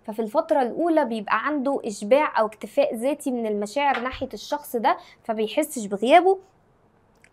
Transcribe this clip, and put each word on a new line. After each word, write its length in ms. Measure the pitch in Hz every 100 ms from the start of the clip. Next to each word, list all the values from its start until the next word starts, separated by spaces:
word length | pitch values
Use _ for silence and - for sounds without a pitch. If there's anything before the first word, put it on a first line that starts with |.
ففي 180 | - 214
الفترة 400 | 214 294 320 294
الأولى 440 | 240 - 339 311 247
بيبقى 400 | 226 208 220 254
عنده 360 | 302 262 277 -
إشباع 540 | 202 208 269 302 -
أو 60 | 214
اكتفاء 500 | - 208 - 269 220
ذاتي 360 | 262 294 277
من 140 | 247 220
المشاعر 520 | 208 208 285 285 240
ناحية 300 | 254 - 262
الشخص 420 | 208 - 294 - 240
ده، 220 | 262 370 - -
فبيحسش 600 | - 220 214 294 302 247 202
بغيابه. 520 | 202 240 339 359 381 - _ _ _ _ _ _ _ _